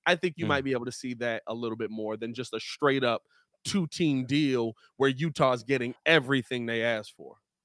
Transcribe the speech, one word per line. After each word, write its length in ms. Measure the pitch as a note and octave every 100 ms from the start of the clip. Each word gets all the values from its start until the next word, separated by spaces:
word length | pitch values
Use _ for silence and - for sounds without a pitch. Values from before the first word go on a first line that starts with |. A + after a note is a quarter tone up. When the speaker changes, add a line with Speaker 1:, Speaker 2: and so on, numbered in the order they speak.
| -
Speaker 1:
I 80 | F3
think 180 | F#3 D#3+
you 80 | E3+
Speaker 2:
Hmm. 40 |
Speaker 1:
might 140 | C#3+
be 80 | C3+
able 140 | B2+ A#2+
to 60 |
see 220 | - B2+ A#2+
that 280 | A#2+ A2+ -
a 80 |
little 240 | A#2 A#2+ A2
bit 140 | A2
more 260 | A2 G#2+ G#2+
than 160 | A2+
just 220 | A#2+ B2 A2+
a 40 |
straight-up 640 | - - D3 C3+ B2+ A2+ _ _ _ _ -
two-team 600 | G3+ E3 - E3+ C3+ B2+
deal 480 | C#3+ D3 B2+ A2+ A2 _ _
where 140 | C3+
Utah's 540 | C3 D#3+ C#3+ C#3 B2
getting 300 | A#2 C3+ B2 B2 -
everything 600 | D#3+ B2+ C3+ A#2+ B2 A#2
they 160 | A#2
asked 320 | A2+ A2+ G#2+ -
for. 180 | C#2+ - _ _